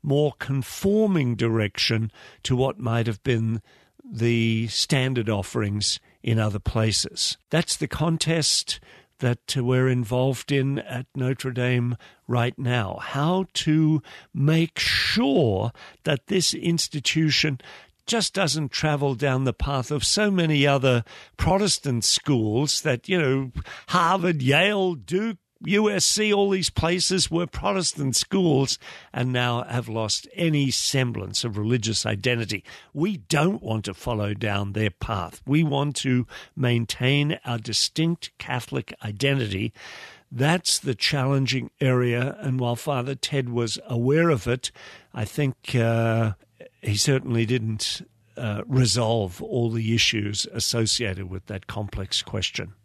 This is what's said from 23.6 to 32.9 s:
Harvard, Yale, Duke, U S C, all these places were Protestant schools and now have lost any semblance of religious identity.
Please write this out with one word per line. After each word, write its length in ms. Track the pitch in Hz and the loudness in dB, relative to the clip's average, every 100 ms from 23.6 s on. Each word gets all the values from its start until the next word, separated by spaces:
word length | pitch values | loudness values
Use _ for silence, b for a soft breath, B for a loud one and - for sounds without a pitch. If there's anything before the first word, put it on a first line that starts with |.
| B B B | B B B
Harvard, 540 | 180 170 190 180 160 | 2 2 2 2 0
Yale, 540 | 127 139 196 208 185 160 | 4 4 4 2 0 -2
Duke, 420 | 95 180 226 196 _ _ | -4 -2 -2 -4 _ _
U 280 | 156 202 214 | 0 2 4
S 140 | 196 - | 2 0
C, 280 | - 214 | 2 2
all 160 | 202 202 | 2 2
these 220 | 190 175 | 0 0
places 580 | - 160 180 - 185 - | 0 0 0 0 0 0
were 160 | 165 175 | 0 -2
Protestant 680 | - 185 190 170 - 139 117 | -4 -2 0 -2 -2 -2 -2
schools 640 | - 196 175 135 135 - B B B | 0 2 4 4 2 -4 B B B
and 180 | - 127 | -4 -2
now 300 | 127 123 120 | 0 0 0
have 260 | 123 120 117 | -2 -6 -4
lost 400 | 110 110 - - | -4 -2 -4 -6
any 380 | - 170 151 135 | -2 0 2 0
semblance 720 | - - 135 127 107 95 98 | 0 0 0 0 -2 -6 -4
of 120 | 120 101 | -4 -2
religious 480 | 107 123 107 113 | 0 0 0 -2
identity. 600 | 113 104 123 120 110 101 B B B | -2 0 0 0 -2 -6 B B B